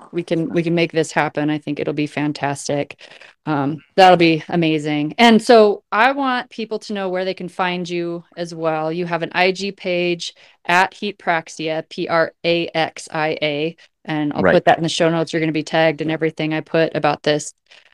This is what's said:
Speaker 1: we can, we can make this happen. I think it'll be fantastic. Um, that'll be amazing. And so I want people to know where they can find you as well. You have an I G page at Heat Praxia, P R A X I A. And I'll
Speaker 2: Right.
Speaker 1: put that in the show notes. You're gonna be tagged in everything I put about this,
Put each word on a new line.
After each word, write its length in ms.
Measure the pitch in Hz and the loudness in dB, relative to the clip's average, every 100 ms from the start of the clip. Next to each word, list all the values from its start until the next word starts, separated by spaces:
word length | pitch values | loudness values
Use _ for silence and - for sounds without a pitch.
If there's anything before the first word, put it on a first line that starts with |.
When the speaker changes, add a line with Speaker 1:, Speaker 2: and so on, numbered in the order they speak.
| - | -10
Speaker 1:
we 100 | 170 | -8
can, 280 | 170 170 165 | -2 -2 0
we 120 | 170 | -2
can 140 | 165 170 | 0 0
make 160 | 165 | 0
this 200 | 160 156 | 0 0
happen. 360 | - 151 - 151 | 0 -2 -2 -2
I 80 | 151 | -2
think 220 | - 147 | -6 -6
it'll 140 | - | -4
be 120 | 151 147 | -4 -4
fantastic. 920 | - 147 147 139 139 - 143 - - - - - _ - | -2 -4 -2 -4 -6 -4 -4 -6 -12 -20 -20 -20 _ -4
Um, 360 | 147 139 151 - - | -2 -2 -4 -6 6
that'll 220 | 185 175 | 8 8
be 260 | 165 160 - | 4 2 -2
amazing. 640 | 175 160 156 151 151 151 - | -2 0 0 -2 -4 -4 4
And 240 | 233 220 | 6 6
so 420 | 220 233 208 - _ | 8 8 8 2 _
I 200 | 202 240 | 2 2
want 380 | 277 269 247 247 | 2 -2 -4 -6
people 300 | - 220 214 | -10 -10 -10
to 140 | - | -8
know 140 | 202 190 | -6 -4
where 160 | 180 | -4
they 100 | 185 | -4
can 140 | 180 180 | -6 -10
find 400 | - 180 180 170 | -4 -4 -2 -4
you 380 | 175 170 170 - - | -6 -6 -8 -12 -12
as 180 | 170 | -10
well. 380 | 170 160 156 156 | -4 -4 -2 -4
You 140 | 165 170 | -4 -4
have 180 | 170 | -4
an 80 | 165 | -2
I 200 | 170 185 | 2 2
G 180 | 185 196 | 2 -6
page 640 | 196 190 175 175 170 - - - _ - | -8 -4 -2 -2 -4 -6 -16 -20 _ 0
at 280 | 175 190 | 2 2
Heat 240 | - 208 - | -2 -10 -6
Praxia, 720 | - 165 165 - 160 156 160 | -2 -2 -4 -8 -6 -6 -6
P 220 | - 165 | -8 -2
R 240 | 165 160 - | 0 0 -2
A 240 | 170 170 165 165 | -2 0 0 -2
X 320 | 160 - - | -4 -4 -10
I 260 | 160 156 156 | -4 -4 -2
A. 360 | 151 147 160 170 _ _ | -4 -2 -4 -6 _ _
And 300 | - 156 147 | -8 -4 -4
I'll 80 | - | 0
Speaker 2:
Right. 120 | 185 | 2
Speaker 1:
put 120 | 170 170 | 4 4
that 120 | - | 2
in 60 | |
the 60 | 165 | 0
show 200 | - 170 | 0 0
notes. 220 | 165 160 | 0 -2
You're 80 | 165 | -2
gonna 140 | 160 | -2
be 100 | 156 | -2
tagged 380 | 151 165 160 151 | -2 0 0 0
in 100 | 156 | -4
everything 420 | 160 160 - 156 | -2 -4 -2 -4
I 60 | 156 | -4
put 340 | 156 165 160 151 | -2 0 0 0
about 280 | 147 147 | -2 0
this, 300 | - 151 - - _ - _ | 0 -2 -4 -16 _ -20 _